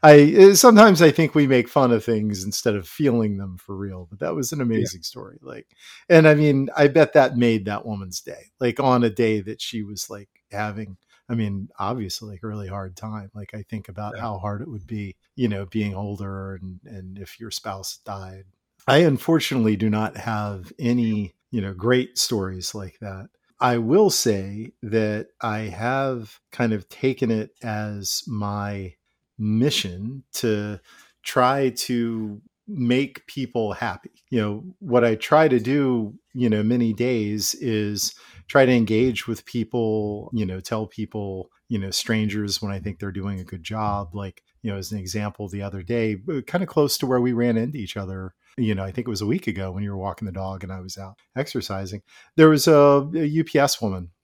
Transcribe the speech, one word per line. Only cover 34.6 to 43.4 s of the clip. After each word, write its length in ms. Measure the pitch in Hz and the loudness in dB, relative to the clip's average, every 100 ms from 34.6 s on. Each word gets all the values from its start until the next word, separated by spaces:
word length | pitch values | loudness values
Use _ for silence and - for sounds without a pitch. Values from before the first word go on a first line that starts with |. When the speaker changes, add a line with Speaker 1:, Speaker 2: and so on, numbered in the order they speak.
| 180 - | -12 -16
Speaker 1:
what 260 | 190 123 | 0 4
I 100 | 117 | 4
try 320 | 110 - 151 156 | 0 2 4 6
to 140 | 127 | 4
do, 540 | 110 143 139 123 104 120 _ | 2 0 0 0 -4 -10 _
you 160 | 127 123 | -4 0
know, 140 | 107 | 2
many 320 | 107 123 117 | 2 2 0
days 600 | 107 120 123 104 107 101 - | 0 -2 0 -2 -4 -6 -6
is 580 | 135 107 104 104 - - - - - | -4 -2 -2 -4 -6 -8 -20 -20 0
try 160 | 147 | 4
to 80 | 131 | 6
engage 540 | 123 110 110 127 110 - | 4 2 2 0 -2 -6
with 180 | 113 | -10
people, 840 | - 123 110 123 113 107 104 104 - | -8 -6 -4 -2 -2 -2 -4 -8 -8
you 140 | 117 101 | -6 -4
know, 140 | 92 | -6
tell 260 | 92 110 107 | -6 -6 -6
people, 640 | - 107 110 101 95 92 _ _ | -10 -10 -8 -8 -10 -12 _ _
you 100 | 117 | -6
know, 120 | 98 | -6
strangers 720 | 92 - 110 107 101 104 98 | -8 -4 -2 -2 -4 -6 -6
when 100 | 104 | -6
I 60 | 98 | -8
think 200 | 90 92 | -10 -10
they're 140 | 101 | -10
doing 280 | 92 95 98 | -8 -8 -8